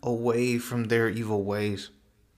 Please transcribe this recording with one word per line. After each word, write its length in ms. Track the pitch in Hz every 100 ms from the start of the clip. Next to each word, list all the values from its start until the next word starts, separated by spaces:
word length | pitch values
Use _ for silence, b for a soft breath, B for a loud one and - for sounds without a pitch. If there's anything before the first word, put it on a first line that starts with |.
away 560 | 123 117 120 117 123 117
from 260 | 120 123 110
their 240 | 117 113
evil 340 | 110 110 104
ways. 460 | 98 104 104 98 - - _ _ _